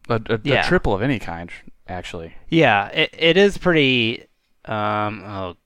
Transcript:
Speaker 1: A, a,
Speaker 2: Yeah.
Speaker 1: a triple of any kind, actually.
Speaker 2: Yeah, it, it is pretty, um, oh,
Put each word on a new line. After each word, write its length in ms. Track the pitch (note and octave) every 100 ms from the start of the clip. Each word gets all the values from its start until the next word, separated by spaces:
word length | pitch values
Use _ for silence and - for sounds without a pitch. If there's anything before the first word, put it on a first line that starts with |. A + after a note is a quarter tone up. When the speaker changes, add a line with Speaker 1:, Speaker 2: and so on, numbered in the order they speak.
| -
Speaker 1:
A, 100 | A2+ A2
a, 100 | A2+
Speaker 2:
Yeah. 220 | C#3 A#2+ -
Speaker 1:
a 20 |
triple 260 | F3 C3
of 80 | F#2+
any 180 | C3 A2+
kind, 300 | - E2+ F2 - - - -
actually. 460 | F2+ - F2 E2 - -
Speaker 2:
Yeah, 380 | E3 C#3 G2+ G2+
it, 240 | - D#3 -
it 200 | E3 E3+
is 200 | G3+ -
pretty, 640 | F3+ D#3+ C3+ B2 A2+ A#2 - _ _ _ -
um, 580 | G#2+ G#2 G#2+ G#2 G#2+ G2
oh, 300 | G2 F#2 E2+